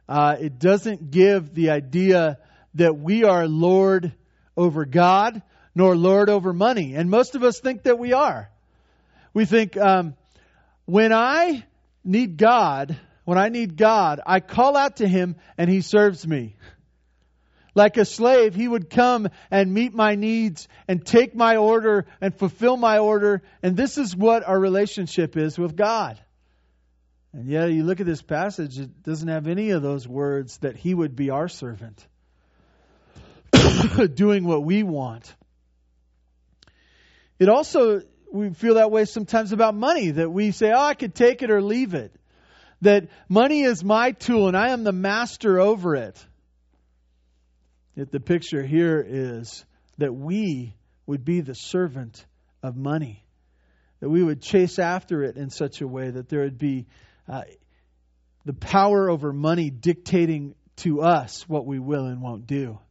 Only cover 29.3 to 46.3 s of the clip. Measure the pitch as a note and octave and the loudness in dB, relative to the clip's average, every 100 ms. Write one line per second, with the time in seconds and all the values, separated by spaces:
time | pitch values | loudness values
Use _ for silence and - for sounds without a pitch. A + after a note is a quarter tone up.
29.3 | D#3+ D3+ F3+ A3 F#3 C#3+ C#3+ A#2+ B2+ C#3+ | -6 -6 -4 -2 -2 -2 -6 -8 -6 -4
30.3 | C#3 C3 - C#3+ A2+ F3 F3+ D#3 B2 C#3 | -4 -8 -8 -10 -6 -4 -4 -4 -4 -4
31.3 | C3+ E3+ - B2+ A2 A2+ G#2 _ _ _ | -4 -6 -10 -14 -14 -18 -20 _ _ _
32.3 | _ _ _ _ _ _ _ _ - - | _ _ _ _ _ _ _ _ -20 -20
33.3 | _ _ - - - A3+ - G3+ C3+ G#3 | _ _ 4 4 4 0 2 0 2 2
34.3 | G3+ F3 D#3+ D3 G3 G#3 D3+ B2+ A2+ - | 2 0 -2 0 -2 -2 -4 -8 -12 -20
35.3 | - _ _ _ _ _ _ _ _ _ | -20 _ _ _ _ _ _ _ _ _
36.3 | _ _ _ _ _ _ _ _ _ _ | _ _ _ _ _ _ _ _ _ _
37.3 | _ F#3 A#3+ D#4 E4 A#3 G3+ F3 _ _ | _ 4 4 2 2 2 0 -4 _ _
38.3 | B3 G#3 E3+ A#3 A3 A3 A3 G#3+ - G#3 | -8 -6 -4 2 4 4 2 -2 -4 -4
39.3 | A3+ A3 G#3 A3 G#3 B3 E4+ F#3+ D3 E3 | -2 -2 0 0 0 0 0 -2 -2 -4
40.3 | F3 G#3+ - G#3+ A#3 D4 C#4+ A3+ - A#3+ | -2 -2 0 2 2 2 -2 -8 2 2
41.3 | B3+ B3+ G#3+ G3+ A#3 C4 E3+ G#2+ - _ | 2 0 0 0 -2 -4 -6 -10 -16 _
42.3 | _ _ _ _ _ G3 G3+ - - - | _ _ _ _ _ 4 4 2 -12 -2
43.3 | F#3+ C4 D4+ C4+ G#3 F#3 A3 B3 B3 - | 2 2 2 0 -2 0 0 0 -2 -2
44.3 | A#3 G3 F#3 A#3 B3+ G#3+ F#3 F#3+ G#3+ A#3 | 0 2 0 -2 -2 -4 -4 -4 -4 -6
45.3 | - A3 F#3 G3 A3 F3+ C#3+ A#2 - _ | -4 0 2 2 0 -2 -4 -6 -14 _